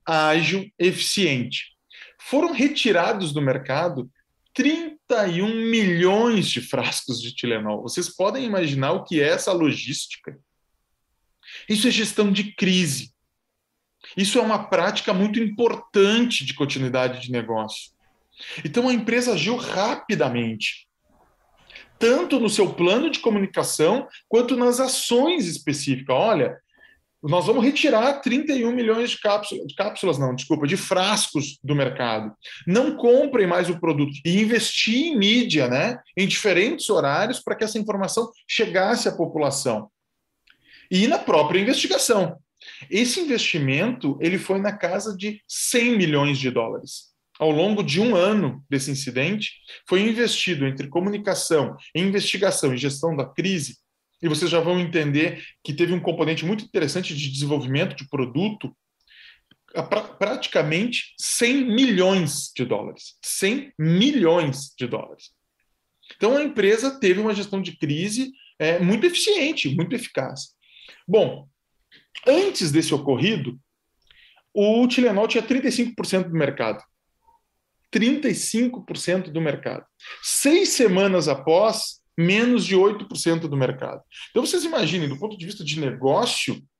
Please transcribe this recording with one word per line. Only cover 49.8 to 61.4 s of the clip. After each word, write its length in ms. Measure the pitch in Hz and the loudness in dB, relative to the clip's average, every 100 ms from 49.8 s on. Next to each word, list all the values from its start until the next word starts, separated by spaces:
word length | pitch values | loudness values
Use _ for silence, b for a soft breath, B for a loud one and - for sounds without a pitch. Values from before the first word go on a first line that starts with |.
| B | B
foi 140 | 185 | 2
investido 640 | 220 220 220 - 185 151 135 | 2 2 0 0 -2 0 -2
entre 200 | 135 139 | -4 -4
comunicação, 840 | 170 196 208 202 - - 156 139 - B | -2 -2 -2 -2 -2 0 2 0 -6 B
investigação 800 | 160 196 196 - 190 196 - 143 | -2 0 0 -2 0 0 0 0
e 20 | 123 | 0
gestão 400 | 139 139 165 143 | -2 -2 -2 -2
da 80 | |
crise, 540 | - - 185 180 127 - _ _ _ _ | -4 -4 -2 -2 -6 -12 _ _ _ _
e 60 | 165 | -2
vocês 220 | 151 170 | 0 0
já 100 | 165 | 2
vão 180 | 165 180 | 2 0
entender 640 | 175 165 147 143 170 - B B | 0 0 0 2 0 -4 B B
que 80 | - | -6
teve 220 | 143 175 | -2 0
um 60 | 180 | 0
componente 440 | 175 165 156 165 | -2 -2 -2 -2
muito 180 | 160 214 | -2 -4
interessante 540 | - 196 139 180 185 143 | -4 -2 -2 -2 -6 -6
de 140 | 143 | -6
desenvolvimento 640 | 135 143 147 127 139 185 - | -4 -2 -2 0 -2 -2 -6
de 100 | 131 | -8
produto, 680 | 139 120 139 214 208 123 - _ _ _ B B B B _ _ | -4 -2 -2 -2 -4 -12 -14 _ _ _ B B B B _ _
a 80 | 160 | -8
pra-, 200 | - 208 | -2 -4
praticamente 1120 | - - 202 262 - 180 151 165 247 - - - | -4 -4 -2 -2 -2 0 2 0 -2 -4 -8 -10
cem 460 | - - | -6 0